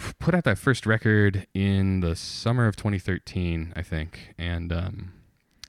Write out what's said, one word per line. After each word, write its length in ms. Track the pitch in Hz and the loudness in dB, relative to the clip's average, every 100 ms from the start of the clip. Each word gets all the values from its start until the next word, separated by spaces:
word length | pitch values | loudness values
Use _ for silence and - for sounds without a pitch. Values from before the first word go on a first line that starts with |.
| - - | -6 -4
put 140 | - | 0
out 100 | 175 139 | 2 2
that 120 | 98 | 2
first 280 | - 123 - | 2 2 2
record 600 | 110 113 107 101 95 - | 2 4 6 4 2 -4
in 460 | 95 98 98 95 95 | 0 2 4 2 2
the 160 | 87 82 | 0 -2
summer 520 | - - 110 123 117 | -6 -4 0 2 2
of 80 | - | 2
twenty 240 | 110 101 | -2 -2
thirteen, 760 | - 92 - 92 87 85 80 87 | -2 -4 -4 -4 -2 -2 -4 -8
I 60 | |
think. 500 | 87 78 80 - - - | -6 -6 -6 -10 -18 -8
And, 360 | 85 85 87 | -4 -4 -2
um, 400 | 85 92 92 90 - _ _ _ _ | -2 -4 -6 -12 -16 _ _ _ _